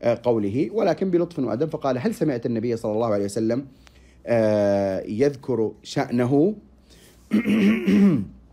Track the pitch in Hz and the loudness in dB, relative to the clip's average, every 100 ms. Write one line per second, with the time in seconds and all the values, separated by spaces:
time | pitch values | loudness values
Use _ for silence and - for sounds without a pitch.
0 | 117 113 123 117 101 110 196 202 202 160 | -2 0 0 0 0 -2 -2 0 0 0
1 | 190 175 170 - 123 110 160 156 139 127 | 0 0 -2 -4 -4 -2 -4 -4 -4 -2
2 | 160 220 156 123 143 113 117 113 113 107 | -2 -2 -2 -2 -2 -2 -2 -2 -2 -2
3 | 117 104 101 101 110 120 139 - - - | 0 0 -2 -2 -2 -2 -4 -14 -20 -20
4 | - _ - 117 110 107 101 101 98 92 | -20 _ -2 2 2 2 2 2 0 -2
5 | - 107 139 139 - 120 107 - - - | -4 0 0 -2 -4 -2 -2 -4 -10 -6
6 | 139 120 123 143 170 214 - - _ - | -2 -2 0 2 2 0 -12 -20 _ -20
7 | - - - 214 214 214 202 226 170 202 | -20 -20 -4 -2 2 2 4 2 2 4
8 | 202 147 92 - - | 6 4 -2 -12 -20